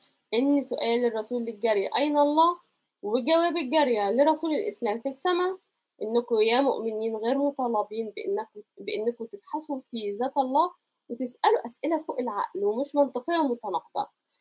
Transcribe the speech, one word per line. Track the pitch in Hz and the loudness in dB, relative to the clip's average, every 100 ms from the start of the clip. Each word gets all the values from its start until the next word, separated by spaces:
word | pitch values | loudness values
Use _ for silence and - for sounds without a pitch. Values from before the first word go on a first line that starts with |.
| _ _ _ | _ _ _
إن | 226 277 285 | 0 4 2
سؤال | 240 - 233 240 240 | 0 -2 0 0 0
الرسول | 220 214 247 233 | -2 -4 -6 -6
للجارية: | 208 226 208 190 233 | -4 0 0 0 0
"أين | 294 294 | 2 4
الله؟" | 285 302 339 359 _ _ _ _ | 4 6 4 2 _ _ _ _
وجواب | 202 240 247 330 339 339 | -2 0 4 4 2 0
الجارية | 254 311 285 214 202 | 0 2 4 2 2
لرسول | 233 294 311 330 | 4 4 4 0
الإسلام: | 302 - - 240 233 | -2 -4 -4 -4 -2
"في | 277 | -4
السماء"، | 269 359 359 359 381 _ _ _ - | -4 0 0 0 -4 _ _ _ -10
إنكم | 214 233 233 226 | -2 -2 0 2
يا | 220 240 | 4 4
مؤمنين | 277 - 226 214 226 220 | 2 0 -2 -4 -4 -2
غير | 226 277 | -2 0
مطالبين | 285 277 247 220 208 220 220 - | 0 -2 -2 -2 -2 -6 -8 -8
بإنكم، | - 202 226 208 - - | -4 -4 -6 -14 -20 -14
بإنكم | 202 - 226 233 226 | -6 -4 -4 -4 -10
تبحثوا | 208 - 302 311 269 - | -14 -10 -8 -6 -8 -8
في | 226 208 202 | -8 -6 -4
ذات | 262 285 | -2 -2
الله | 262 277 359 - _ _ - | 0 2 0 -2 _ _ -14
وتسألوا | 240 254 - 381 453 240 | -8 -8 0 2 2 0
أسئلة | - 302 311 - | -6 -2 -2 -2
فوق | - | -6
العقل | 247 202 - - | -4 -4 -6 -2
ومش | 202 226 285 285 | -2 0 0 2
منطقية | 277 247 247 339 | 2 0 -2 0
ومتناقضة. | 285 233 208 170 - - - _ _ _ | 0 -2 -4 -6 -6 -6 -6 _ _ _